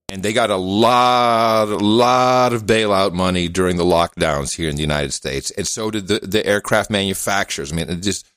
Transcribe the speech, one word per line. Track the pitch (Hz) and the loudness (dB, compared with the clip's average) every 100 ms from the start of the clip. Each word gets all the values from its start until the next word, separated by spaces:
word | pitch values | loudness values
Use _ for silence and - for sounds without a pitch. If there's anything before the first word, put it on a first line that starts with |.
| - | -12
and | 95 | -6
they | 101 | -2
got | 110 110 | 0 2
a | 98 | 0
lot, | 92 101 117 123 123 123 120 113 113 110 107 | 0 2 4 4 4 4 2 2 2 2 0
a | 98 | 0
lot | 104 110 120 127 127 127 123 | 2 2 4 2 2 2 2
of | 120 104 | 0 0
bailout | 110 107 98 98 | 0 2 2 2
money | 87 92 90 87 | 0 0 0 -2
during | 87 90 87 | 0 0 2
the | 87 | 2
lockdowns | 85 85 - 85 73 69 - | 2 2 0 -2 -2 -4 -4
here | 82 | -4
in | 71 | -2
the | |
United | 76 73 69 | -2 -2 -4
States, | - 69 69 - | -6 -6 -6 -6
and | - 90 | -8 -6
so | - 110 | -6 -6
did | 107 92 | -6 -2
the, | 110 | -4
the | 98 107 | -2 -2
aircraft | - 104 - 110 98 | 0 0 0 0 0
manufacturers. | 104 98 95 - 98 98 - 71 | -2 -2 -4 -2 -2 -2 -6 -6
I | 82 | -6
mean, | 80 | -4
it | 87 | -4
just | 98 - - | -4 -4 -8